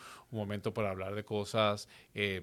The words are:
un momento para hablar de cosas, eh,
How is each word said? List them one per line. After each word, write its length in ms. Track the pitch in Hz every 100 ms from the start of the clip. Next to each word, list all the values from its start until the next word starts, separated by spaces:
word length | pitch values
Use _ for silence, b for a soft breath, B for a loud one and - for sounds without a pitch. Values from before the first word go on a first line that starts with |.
| B B B
un 80 | 113
momento 340 | 101 104 101
para 180 | 101 104
hablar 240 | 95 95
de 100 | 101
cosas, 680 | 104 107 101 113 107 104 - B B
eh, 260 | - 101 95